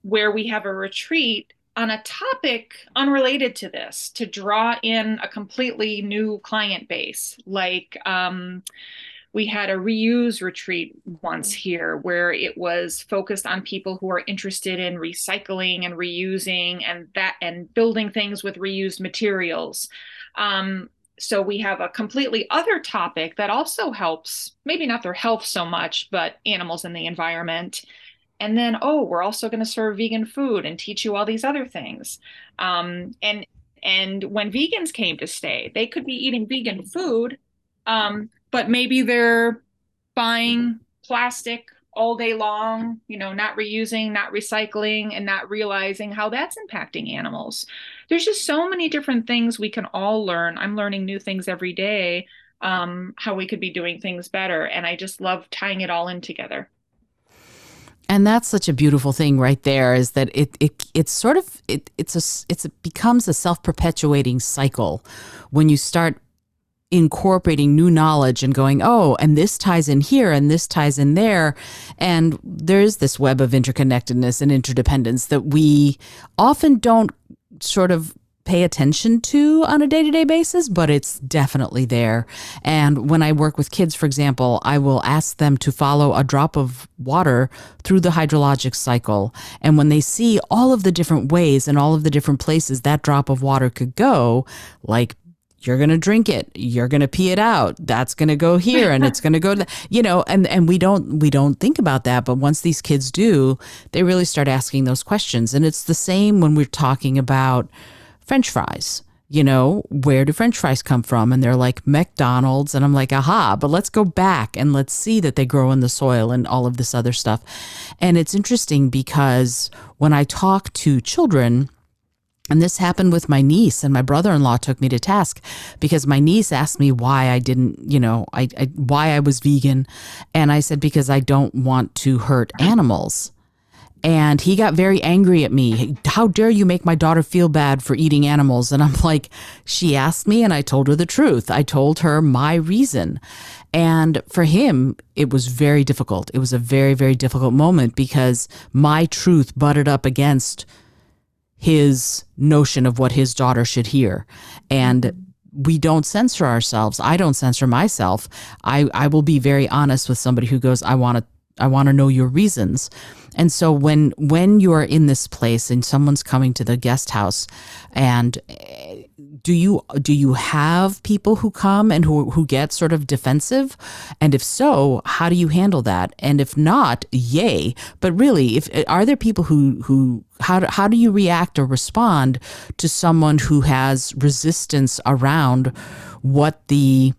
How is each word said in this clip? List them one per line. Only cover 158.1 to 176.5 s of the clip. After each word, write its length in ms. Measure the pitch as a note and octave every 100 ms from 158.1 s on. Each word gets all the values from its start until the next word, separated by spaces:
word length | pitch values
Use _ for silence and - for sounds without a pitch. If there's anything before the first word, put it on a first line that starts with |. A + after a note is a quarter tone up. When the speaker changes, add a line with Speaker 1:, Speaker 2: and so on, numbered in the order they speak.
| G#2 - - - -
Speaker 2:
I, 260 | - C#3 C#3+
I 140 | - C#3+
will 160 | D3+
be 160 | C#3+ D3
very 280 | C3 C#3 C3+
honest 360 | C#3+ C#3+ C3 -
with 80 | B2
somebody 280 | B2+ B2 A2
who 120 | C3
goes, 240 | C3 B2+
"I 120 | F2
wanna, 300 | C3 B2 A#2 - _ _ -
I 100 | C3
wanna 260 | C3+ C#3
know 140 | C#3 C3+
your 180 | C3 B2+
reasons." 640 | C#3+ G#3 - F#2+ C#3 - - - - -
And 160 | - E3
so 220 | - E3
when, 400 | D3 D3 D3+ D3 -
when 420 | D3 D#3+ F#3+ G#3
you 120 | F#3
are 120 | D#3+
in 220 | D3 D#3+ D3
this 200 | C3+ -
place 440 | - A#2 A#2 -
and 120 | B2
someone's 400 | A#2+ C#3 C#3+ C3+
coming 300 | - C3 C3
to 120 | A#2+
the 120 | A#2+ B2
guest 340 | A#2+ C3+ -
house 360 | G#2+ G2 - - - - - -
and, 460 | - C3 A#2+ A#2+ - -
eh, 540 | - - - C#2+ G2 - - C#3+ D3
do 80 | E3+
you, 320 | F3 F#3 G3 - C#3+
do 100 | C#3
you 220 | D3 C#3
have 680 | B2+ - D3+ D3+ F3 F#3+ G3
people 320 | - G3+ G3+ G#3+
who 140 | A3+
come 400 | - G3 G3 A3
and 120 | E3
who, 260 | D#3 D3+ -
who 160 | E3 D3+
get 260 | C3+ D3
sort 200 | - D#3+
of 140 | D#3+ C#3
defensive? 680 | C#3 B2+ C#3+ - C4 C4+ - - - - -
And 140 | D3+
if 80 | C3+
so, 600 | - - C#4 F3 C#3 B2+
how 240 | - - E3+
do 80 | F3
you 120 | E3
handle 340 | E3 G3 E3
that? 320 | A#2 F2+ F2+ -
And 220 | C#3 D3
if 160 | C3+